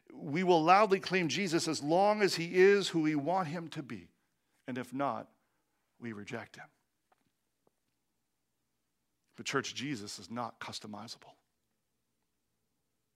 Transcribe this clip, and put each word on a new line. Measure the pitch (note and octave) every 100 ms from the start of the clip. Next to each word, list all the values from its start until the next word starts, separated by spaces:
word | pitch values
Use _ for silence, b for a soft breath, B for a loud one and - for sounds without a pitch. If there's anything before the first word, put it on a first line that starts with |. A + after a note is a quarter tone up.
| -
we | - D#3+ D3
will | F3+ F3
loudly | D#3+ F#3+ G#3+ F#3+
claim | - F#3 E3
Jesus | C3+ G3+ D#3+ D#3
as | D3+
long | C#3+ E3+ G3+ G#3+
as | G3 -
he | E3+ F3+
is | F#3+ G3+ F3
who | E3
we | D#3 D3+
want | C#3 F#3+ D#3+
him | F3 E3
to | D#3+
be. | B2+ G#2+ F2 _ _ _ _ _ -
And | B2+
if | B2
not, | B2+ C#3 A2 - _ _ _ _ _ _ _
we | A#2+
reject | G#2 G2+ A#2 G#2 -
him. | - _ _ _ _ _ _ _ _ _ _ _ _ _ _ _ _ _ _ _ _ _ _ _ _ _ _ -
But | F#2
church, | C3+ - A2
Jesus | C3+ B2 G2+ -
is | G2+
not | A#2 A#2 -
customizable. | - - G#2+ G#2 A#2 - - - _ _ _ _ _ _ _ _ _ _ _ _ _ _ _ _ _